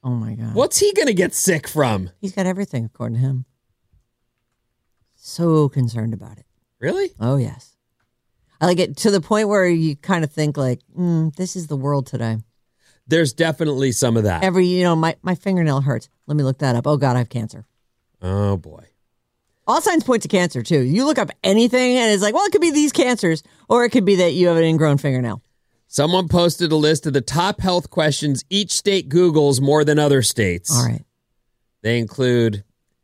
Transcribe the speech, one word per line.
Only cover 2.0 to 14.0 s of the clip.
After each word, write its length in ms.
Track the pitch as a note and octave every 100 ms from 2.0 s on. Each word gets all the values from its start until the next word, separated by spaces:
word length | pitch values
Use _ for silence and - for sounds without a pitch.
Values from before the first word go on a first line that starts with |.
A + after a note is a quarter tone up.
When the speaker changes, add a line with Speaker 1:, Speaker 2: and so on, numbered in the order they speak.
| F#2 _
Speaker 1:
He's 120 | G3
got 120 | F#3+
everything, 400 | F#3 F#3 G3+ C3
according 300 | A2+ _ A#2
to 60 | A#2
him. 240 | C3 C3 B2+ _ _ _ _ _ _ _ _ _ _ _ _ _ _ _ _
So 540 | _ - - E3+ D#3+ C#3+
concerned 460 | C#3 B2 A#2 A2
about 240 | A2+ G#2 G#2+
it. 80 | _ _ _ _
Speaker 2:
Really? 320 | C3+ F4+ G4 -
Speaker 1:
Oh, 180 | A2+ C#3
yes. 400 | G#2+ - - _ _ _ _ _ _ _ _ _
I 60 | D#3+
like 120 | F3+
it 180 | F3+ C#3+
to 120 | A3
the 100 | G3
point 280 | D3+ G#3+ G#3+
where 180 | G#3 F3+
you 300 | E3+ D#3+ C#3+
kind 280 | - F3+
of 60 | D#3
think, 240 | - D3+ D3
like, 240 | C3 B2 _ -
"Mm, 360 | F3 E3 D#3+ C#3+
this 200 | F#3 F#3+
is 100 | D#3
the 100 | C#3+
world 300 | C3+ C#3+ C3
today." 320 | A#2+ A2+ A2 - _ _ _ _ _ -
Speaker 2:
There's 260 | E3 D3+
definitely 600 | - E3 D#3 D#3 C3 C3+
some 240 | A#2